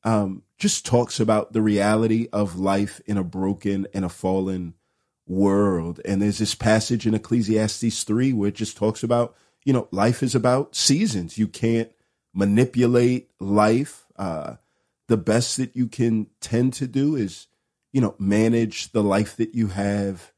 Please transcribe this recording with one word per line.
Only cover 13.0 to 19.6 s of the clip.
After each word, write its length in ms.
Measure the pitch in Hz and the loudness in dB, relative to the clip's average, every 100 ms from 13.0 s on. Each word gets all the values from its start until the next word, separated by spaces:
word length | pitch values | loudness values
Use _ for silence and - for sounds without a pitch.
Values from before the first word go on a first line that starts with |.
| 123 123 - _ | 4 0 -6 _
life. 680 | 98 104 107 117 143 - _ | 0 4 4 2 -2 -10 _
Uh, 400 | - 95 80 - - _ _ _ _ - | -8 -6 -6 -10 -14 _ _ _ _ -2
the 80 | 110 | 0
best 400 | 87 113 123 - | 2 0 0 -4
that 180 | 127 | -4
you 140 | 127 120 | -2 -4
can 400 | - 120 113 107 _ | 0 0 0 -2 _
tend 320 | - 113 131 | -4 0 0
to 120 | - 131 | -2 -4
do 300 | 131 143 147 | 0 0 0
is, 320 | 101 - - _ _ _ _ | -4 -8 -20 _ _ _ _
you 80 | 135 | 0
know, 140 | 113 - | 0 0
manage 720 | 95 104 113 117 113 - - | 0 4 4 2 0 -4 -4
the 100 | 113 | 0
life 320 | 101 98 107 - | 2 2 0 -2
that 180 | 110 | -4
you 100 | 120 | -2